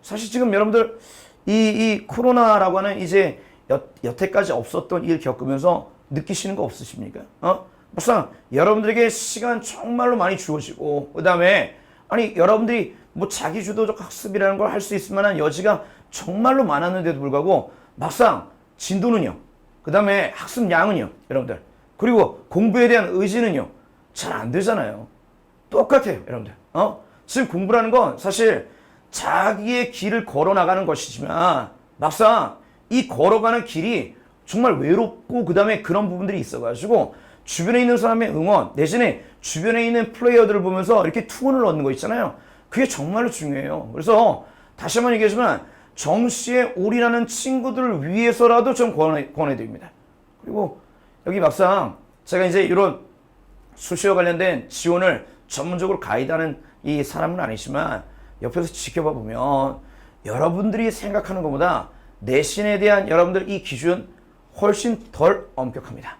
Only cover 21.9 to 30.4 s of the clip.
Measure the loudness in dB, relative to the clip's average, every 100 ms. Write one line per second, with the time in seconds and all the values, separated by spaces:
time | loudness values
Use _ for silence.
21.9 | -2 4 4 4 0 -4 0 2 4 6
22.9 | 6 2 -2 0 0 0 -2 -6 -14 _
23.9 | _ _ -12 -8 -8 -4 -2 0 -2 -4
24.9 | -10 -16 _ _ _ _ _ _ 0 4
25.9 | 4 2 -6 -8 -12 -12 -20 _ -2 -2
26.9 | -2 -20 _ -6 -4 -2 -2 0 2 4
27.9 | 2 2 -2 -6 2 2 2 -6 -20 _
28.9 | _ _ -8 -2 0 0 -2 -4 -2 -4
29.9 | -6 -4 -4 -4 -2